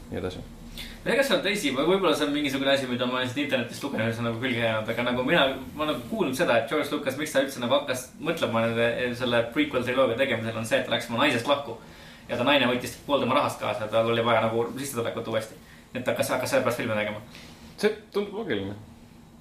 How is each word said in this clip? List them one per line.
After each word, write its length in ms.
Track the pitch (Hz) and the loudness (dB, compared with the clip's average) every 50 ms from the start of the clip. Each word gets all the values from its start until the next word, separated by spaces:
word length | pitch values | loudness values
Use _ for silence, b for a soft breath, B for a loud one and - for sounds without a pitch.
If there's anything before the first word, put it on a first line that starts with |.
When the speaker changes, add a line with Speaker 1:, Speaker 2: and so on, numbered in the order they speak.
| - - | -14 -10
Speaker 1:
nii 80 | 95 92 | -8 -6
edasi. 240 | 92 92 80 87 - - - - B B B B B B B B | -6 -6 -6 -8 -12 -14 -16 -16 B B B B B B B B
Speaker 2:
Ega 220 | - - 240 277 269 | -2 2 2 2 4
seal 140 | 254 190 147 | 4 2 2
teisi, 300 | 175 202 202 - 147 131 120 | 2 0 0 0 0 0 0
või 140 | 135 151 170 | 2 2 4
võib-olla 240 | 190 196 180 156 139 | 4 4 4 2 2
see 140 | - 147 143 | 2 2 0
on 80 | 143 | 0
mingisugune 340 | 147 147 135 131 135 135 139 | 0 0 -2 -2 0 2 2
asi, 160 | 139 135 131 | 2 2 2
mida 220 | 123 120 120 123 123 | -2 -2 -2 0 0
ma 80 | 127 127 | 0 0
olen 80 | 127 120 | -2 -2
siit 160 | 117 143 143 127 | -2 -4 0 0
internetist 340 | 135 120 117 - - - | 0 0 0 -4 -6 -8
lugenud, 300 | - - - 104 110 117 110 | -6 -4 -2 0 0 0 0
see 80 | 110 | -2
on 60 | 120 117 | -2 -2
nagu 80 | 113 113 | -2 -2
külge 240 | 131 131 117 117 | -2 -2 0 0
jäänud, 300 | 117 113 110 110 107 117 113 | 2 2 0 0 -2 -2 -2
aga 120 | 120 123 123 | 0 0 0
nagu 160 | 120 123 123 | 0 2 2
mina, 160 | 147 170 160 135 - - - - - - | 4 4 4 4 2 0 -4 -8 -10 -6
ma 80 | 147 | -2
olen 140 | 151 151 139 | -2 -2 -2
nagu 100 | 120 117 - | -4 -4 -4
kuulnud 260 | 220 214 165 131 120 - | -2 0 0 0 0 2
seda, 220 | 127 127 117 - | 2 4 4 4
et 80 | - - | 2 2
George 160 | 156 147 139 - 151 | 0 -2 0 0 -2
Lucas, 220 | 147 - 135 123 147 | -2 -2 -2 -2 -2
miks 160 | 156 - - | -4 0 0
ta 80 | 175 | 0
üldse 160 | 143 123 - 123 120 | 0 0 -2 -4 0
nagu 100 | 117 135 143 | 2 2 2
hakkas 240 | 135 135 123 - - - - - | 2 0 -4 -4 -6 -10 -12 -6
mõtlema 400 | 98 165 165 - - 113 113 113 113 117 | -4 -4 -2 0 -2 0 2 2 2 2
nende, 180 | 113 117 117 117 - - 127 123 117 117 | 2 2 2 2 2 0 -2 -4 -2 -2
selle 240 | 127 120 120 117 117 - - | 0 2 2 2 2 2 0
prequel 280 | 151 143 - 135 127 | 0 0 2 0 0
triloogia 380 | 117 127 123 135 131 117 117 123 | 0 2 4 4 4 4 4 2
tegemisel, 320 | 131 - 113 110 113 113 107 113 | 2 2 0 -2 -2 -4 -4 -4
on 60 | 113 - | 0 0
see, 80 | 135 127 | 0 0
et 80 | 123 | 2
ta 80 | 120 120 | 0 -2
läks 160 | 120 - - | -2 -2 -2
oma 140 | 117 120 147 | 0 2 2
naisest 260 | 151 123 - - 143 | 4 2 2 2 2
lahku. 240 | 143 139 - - - B B B B B B B B B B - | 0 0 0 -6 -10 B B B B B B B B B B -6
Ja 80 | 123 113 | -2 2
ta 80 | 123 | 4
naine 220 | 139 147 139 123 123 | 4 6 6 6 4
võttis 240 | 123 110 98 - - - - | 2 0 -2 -6 -8 -10 -2
pool 120 | 143 143 131 120 | 0 0 2 2
tema 100 | 117 - 143 | 2 2 2
rahast 180 | - 113 - - | 2 0 -2 -2
kaasa, 320 | - 110 104 107 110 - | -4 -2 -2 -2 -2 0
tal 160 | 110 113 113 117 117 | 2 2 4 4 2
oli 80 | 117 | 2
vaja 220 | 113 117 113 110 113 | 4 4 4 4 4
nagu 220 | 110 113 117 117 - - 131 | 2 2 0 0 -2 -4 -6
sissetulekut 480 | 139 - - 120 107 113 - 113 - 113 110 | -8 -4 -4 -4 -4 -2 -4 -4 -4 -2 -2
uuesti. 240 | 110 - - - B B B B B B B | -2 -4 -4 -10 B B B B B B B
Et 80 | - 123 127 | -8 -4 -2
ta 80 | 175 160 | 0 0
hakkas, 160 | - - - | 0 0 0
hakkas 160 | 143 127 127 - - | 0 -2 0 2 2
sellepärast 240 | 175 127 120 113 - | 2 2 2 0 0
filme 140 | 123 110 107 | -2 -2 0
tegema. 220 | 107 104 104 107 110 - B B B B B B B B B B | 0 -2 -2 -4 -8 -12 B B B B B B B B B B
Speaker 1:
See 140 | - 208 214 214 - - - - | 0 0 0 0 -2 -8 -4 -4
tundub 240 | 202 202 170 180 220 | -4 -2 -2 -4 -6
loogiline. 340 | 220 165 110 95 98 101 104 - - - - - - - - - - - - - | -4 -2 -2 -2 -2 -4 -8 -10 -14 -18 -20 -20 -20 -20 -20 -20 -20 -20 -20 -6